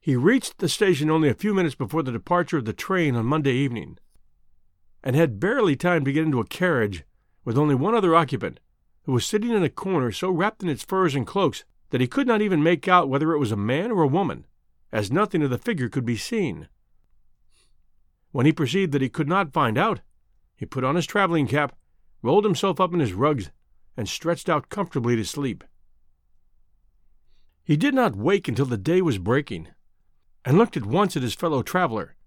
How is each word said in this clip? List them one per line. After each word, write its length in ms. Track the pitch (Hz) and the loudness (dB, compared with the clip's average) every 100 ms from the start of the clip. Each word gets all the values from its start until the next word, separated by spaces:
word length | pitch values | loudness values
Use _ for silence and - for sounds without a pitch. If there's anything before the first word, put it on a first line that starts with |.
He 140 | - | 0
reached 440 | 127 147 240 - - | 2 4 2 0 -6
the 100 | 170 | -4
station 420 | - 202 156 151 | 0 2 2 2
only 180 | 160 151 | 2 2
a 60 | |
few 180 | 113 208 | 0 0
minutes 220 | 196 170 | 0 0
before 300 | - 123 156 | -2 -4 -2
the 80 | 135 | -4
departure 440 | 117 - 175 175 160 | -6 -2 0 0 -2
of 80 | 110 | -2
the 60 | |
train 440 | 104 - 190 160 120 | -8 -4 0 0 0
on 100 | 113 | 0
Monday 280 | 156 139 | 0 2
evening, 440 | 127 139 117 76 - - _ _ _ _ _ _ _ _ - | 0 0 -4 -10 -16 -20 _ _ _ _ _ _ _ _ -10
and 140 | - 127 | -2 2
had 240 | 165 101 | 2 0
barely 340 | 180 269 208 | -2 2 2
time 300 | 139 180 170 | 2 2 0
to 80 | 135 | 0
get 100 | 139 | 0
into 160 | 160 131 | 0 0
a 80 | 107 | -2
carriage 560 | - 180 147 107 90 - _ _ _ | -2 0 2 0 -4 -14 _ _ _
with 140 | - 117 | -4 0
only 160 | 151 | 2
one 220 | 135 156 233 | 2 2 2
other 180 | 185 | 4
occupant, 460 | 165 151 123 87 - _ _ _ _ | 4 4 -2 -6 -10 _ _ _ _
who 100 | - | -2
was 140 | 123 - | -2 0
sitting 240 | 214 233 | -2 0
in 140 | 220 | 0
a 40 | 160 | 0
corner 440 | - 185 180 123 | -2 -2 0 0
so 180 | 104 185 | -2 -2
wrapped 320 | 175 202 220 | 0 -2 -2
in 60 | 180 | -6
its 160 | 139 | -6
furs 320 | - 190 180 139 | -4 0 0 0
and 100 | 117 | -2
cloaks 380 | 196 175 - - _ _ | 0 0 -2 -16 _ _
that 120 | 127 | -2
he 60 | 123 | 0
could 220 | - 247 | 0 0
not 140 | 220 | 2
even 200 | 208 180 | 2 2
make 240 | 156 175 - | 4 2 4
out 220 | 180 143 | 4 4
whether 240 | 135 156 | 0 0
it 60 | 156 | 0
was 120 | 127 | 0
a 60 | 104 | 0
man 340 | 104 135 214 | 0 -2 -2
or 120 | 214 | 2
a 40 | 151 | 2
woman, 400 | 156 196 65 - _ _ _ _ | 2 0 -4 -12 _ _ _ _
as 180 | 113 104 | -4 0
nothing 320 | 147 208 165 | 0 0 0
of 80 | 143 | -2
the 80 | 123 | -2
figure 300 | - 196 123 | -4 -4 -4
could 160 | 135 | -4
be 120 | 120 113 | -4 -4
seen. 520 | - 233 170 78 73 _ _ _ _ _ _ _ _ _ _ _ _ _ _ _ _ | -4 -4 -4 -6 -14 _ _ _ _ _ _ _ _ _ _ _ _ _ _ _ _
When 160 | 139 131 | 2 2
he 60 | |
perceived 400 | 156 135 170 190 | 2 0 0 0
that 100 | 139 | 0
he 60 | 131 | -2
could 200 | - 147 | -4 -2
not 240 | 185 175 | 0 0
find 240 | 156 131 110 | 0 0 0
out, 260 | 208 196 - _ _ _ _ | -2 -2 -10 _ _ _ _
he 120 | _ 101 | _ -10
put 180 | 131 | -4
on 100 | 127 | -2
his 120 | 165 165 | 0 -2
traveling 400 | 208 196 165 135 | 0 0 0 0
cap, 280 | 143 143 - _ _ _ - | 0 -2 -8 _ _ _ -6
rolled 240 | 113 175 | 2 2
himself 340 | 208 180 196 180 | 2 0 -2 0
up 140 | 185 | 0
in 80 | 175 | 0
his 140 | 127 | -2
rugs, 360 | 92 143 147 85 - _ _ - - | 0 0 -2 -6 -14 _ _ -20 -10
and 100 | 101 | -8
stretched 440 | - 160 170 - | -6 -4 -4 -2
out 180 | 156 - | -2 -4
comfortably 480 | - 196 147 120 120 | -8 -6 -4 -2 -2
to 80 | |
sleep. 400 | 98 - 139 - - _ _ _ _ _ _ _ _ _ _ _ _ _ _ - _ - - _ | -2 -6 -6 -8 -14 _ _ _ _ _ _ _ _ _ _ _ _ _ _ -20 _ -20 -20 _
He 140 | - 147 | -2 2
did 160 | 262 | 2
not 200 | 269 240 | 2 0
wake 320 | 98 113 202 - | 0 0 0 0
until 200 | 110 135 | -2 -2
the 100 | 117 | -2
day 240 | 95 180 | 0 2
was 160 | 180 104 | 2 -2
breaking, 520 | 90 131 143 92 80 - _ _ _ _ _ _ | 0 0 -2 -10 -12 -20 _ _ _ _ _ _
and 140 | - 156 | 2 4
looked 180 | 233 - | 4 0
at 80 | |
once 320 | 101 143 202 160 | -2 0 0 0
at 60 | |
his 120 | 123 | -4
fellow 280 | - 170 143 | -2 -2 -2
traveller, 540 | 113 185 175 113 - - | -2 -2 -2 -4 -8 -14